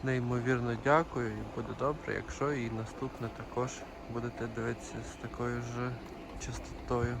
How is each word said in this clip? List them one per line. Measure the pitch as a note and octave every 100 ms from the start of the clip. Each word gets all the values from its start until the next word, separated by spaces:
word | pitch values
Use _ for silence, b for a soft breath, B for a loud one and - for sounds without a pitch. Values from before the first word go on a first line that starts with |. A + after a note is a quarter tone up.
неймовірно | C3+ B2+ A#2+ B2 A#2+ B2 A#2+ A#2
дякую. | B2+ D3+ E3 C3 A#2
І | G#2+ G#2+ A#2+
буде | A2+ A2
добре, | C3 D3+ -
якщо | - - - C#3
і | C#3+ A#2
наступне | A2+ A2 - C3 - A2+ -
також | A2 - B2 - - - -
будете | A#2+ A#2+ - A#2 A2+
дивитися | A#2 A#2 - A2+ A2+
з | -
такою | A#2+ - A#2+ A#2+
ж | A#2+ A#2+ B2 A#2+ - - - - -
частотою. | - - - - B2 A#2+ A#2+